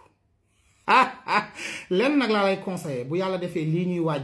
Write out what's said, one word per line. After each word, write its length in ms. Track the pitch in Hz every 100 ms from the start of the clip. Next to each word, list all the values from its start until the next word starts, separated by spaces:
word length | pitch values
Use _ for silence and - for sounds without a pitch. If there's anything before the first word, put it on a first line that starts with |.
| - _ _ _ _ _ _ _ -
<laughs> 1040 | 240 254 - - 202 - - - - -
Lenn 280 | 185 262 294
nag 120 | 226
laa 140 | 214
lay 160 | 196 190
conseiller, 400 | 196 180 156 127 131
bu 80 | 175
Yàlla 220 | 190 185
defee 260 | 175 175
lii 220 | 156 165 180
ñuy 140 | 175
waaj 220 | 160 143